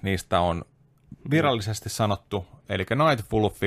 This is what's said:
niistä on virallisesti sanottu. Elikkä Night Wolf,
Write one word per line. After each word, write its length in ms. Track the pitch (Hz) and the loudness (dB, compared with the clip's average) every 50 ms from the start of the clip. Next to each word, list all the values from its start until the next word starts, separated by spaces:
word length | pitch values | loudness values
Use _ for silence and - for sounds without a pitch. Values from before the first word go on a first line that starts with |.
niistä 380 | - 98 95 92 - - 95 90 | -4 -2 -2 -2 -2 0 2 2
on 260 | 87 87 85 85 - _ _ _ _ _ _ _ _ - - - - 139 | 2 2 0 -2 -6 _ _ _ _ _ _ _ _ -20 -20 -14 -6 0
virallisesti 580 | 139 165 165 147 127 113 95 110 107 - - 107 | 0 2 4 2 2 0 -2 -4 -6 -6 -6 -10
sanottu. 580 | - - 113 104 101 - _ - - 98 90 - - - _ - | -4 -2 0 0 0 -2 _ -6 -6 -6 -6 -6 -16 -20 _ -6
Elikkä 260 | 101 95 95 - 113 | -4 -4 -2 -2 0
Night 360 | 135 156 160 143 113 107 - - | 2 2 2 2 0 -2 -2 0
Wolf, 240 | 107 107 98 - - - | 2 2 2 0 0 -2